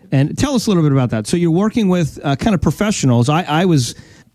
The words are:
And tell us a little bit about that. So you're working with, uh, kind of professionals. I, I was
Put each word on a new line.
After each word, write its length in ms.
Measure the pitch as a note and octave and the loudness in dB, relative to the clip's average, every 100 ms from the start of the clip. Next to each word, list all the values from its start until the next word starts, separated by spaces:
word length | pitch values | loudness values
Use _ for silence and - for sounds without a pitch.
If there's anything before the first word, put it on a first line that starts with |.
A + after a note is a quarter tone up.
| - | -2
And 260 | G#2 D3 - | 0 0 -2
tell 160 | C#4+ | -2
us 140 | B3+ - | -2 0
a 20 | |
little 140 | F3 | 2
bit 80 | D3+ | 2
about 180 | C3+ B2 | 2 0
that. 160 | A2+ G#2 | -4 -4
So 120 | F3 | -2
you're 120 | E3+ | 0
working 380 | E3+ G#3+ A#3 G3 | 2 0 0 0
with, 300 | F3+ D3+ - | 0 -2 -4
uh, 120 | D3 C3+ | -4 -2
kind 180 | A3+ | 0
of 80 | F#3+ | 0
professionals. 680 | D#3 - G#3 - C3+ A#2+ A#2+ | 0 -2 -2 0 2 2 2
I, 120 | D#3 | 0
I 240 | F3+ D#3 F#3+ | 0 0 2
was 300 | D3+ A#2 - - - _ | 2 0 -6 -20 -20 _